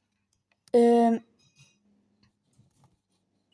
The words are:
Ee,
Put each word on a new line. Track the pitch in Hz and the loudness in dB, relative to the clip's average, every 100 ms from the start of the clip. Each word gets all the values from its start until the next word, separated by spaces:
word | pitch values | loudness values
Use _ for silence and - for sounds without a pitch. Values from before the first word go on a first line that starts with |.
| _ _ _ _ _ _ _ 240 | _ _ _ _ _ _ _ 0
Ee, | 233 233 233 226 - _ _ _ _ _ _ _ _ _ _ _ _ _ _ _ _ _ _ _ _ _ _ | 2 0 0 -4 -10 _ _ _ _ _ _ _ _ _ _ _ _ _ _ _ _ _ _ _ _ _ _